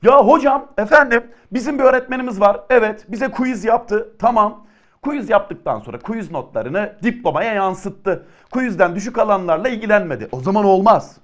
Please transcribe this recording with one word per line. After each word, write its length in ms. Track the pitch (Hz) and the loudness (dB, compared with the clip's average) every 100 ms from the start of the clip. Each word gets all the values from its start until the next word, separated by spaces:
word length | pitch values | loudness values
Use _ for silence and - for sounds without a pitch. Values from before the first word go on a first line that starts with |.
"Ya 240 | 214 277 214 | 6 6 6
hocam, 460 | 320 269 285 - - | 4 4 -2 -4 -6
efendim, 440 | 208 302 277 233 233 - _ | 4 4 4 0 -2 -20 _
bizim 260 | 214 247 285 | -6 -4 2
bir 60 | |
öğretmenimiz 560 | 262 262 254 254 254 196 | 2 2 -2 -6 -6 0
var. 200 | 202 208 - | 2 2 2
Evet, 360 | 254 220 214 - | 2 2 -4 -10
bize 220 | 202 262 | -6 -6
quiz 340 | 262 254 240 | -4 -4 -4
yaptı. 480 | 208 - - 208 226 - | 0 -2 0 -4 -4 -4
Tamam. 480 | 233 240 208 - - _ _ _ | 0 2 0 -2 -20 _ _ _
Quiz 280 | 277 294 220 | -8 -6 0
yaptıktan 480 | 214 - 170 - 113 | 0 0 -10 -6 -6
sonra 180 | 113 123 | -8 -16
quiz 320 | - 226 180 | -10 -10 -8
notlarını 680 | 156 120 113 113 170 208 - | -10 -8 -8 -6 -6 -6 -4
diplomaya 500 | 220 240 175 147 220 | -6 -4 -4 -2 -2
yansıttı. 760 | 214 190 185 202 196 - 180 - _ _ | -2 -2 -4 -10 -8 -4 -4 -6 _ _
Quizden 440 | 247 254 175 180 | -6 -4 0 0
düşük 240 | 170 208 226 | 0 -6 -2
alanlarla 500 | 214 196 180 160 226 | 0 0 0 -2 -2
ilgilenmedi." 600 | 233 220 208 180 127 107 | -6 0 0 0 -8 -8
O 80 | 131 | -8
zaman 240 | 131 196 | -2 0
olmaz. 520 | 202 190 202 190 - - | 4 4 4 2 0 -20